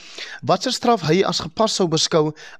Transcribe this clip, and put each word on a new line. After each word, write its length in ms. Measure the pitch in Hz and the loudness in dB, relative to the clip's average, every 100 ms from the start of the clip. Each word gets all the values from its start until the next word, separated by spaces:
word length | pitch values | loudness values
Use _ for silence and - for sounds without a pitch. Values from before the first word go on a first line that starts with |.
| - - - - | -16 -16 -14 -6
wat 200 | 120 185 | 0 0
se 80 | 262 | 0
straf 300 | 240 247 233 | -2 0 2
hy 240 | 151 170 | 2 2
as 160 | 185 175 | 2 -2
gepas 340 | 165 - 220 | -4 -2 0
sou 140 | - 185 | 0 0
beskou 440 | 156 - 165 151 151 - | 0 2 2 0 -2 -12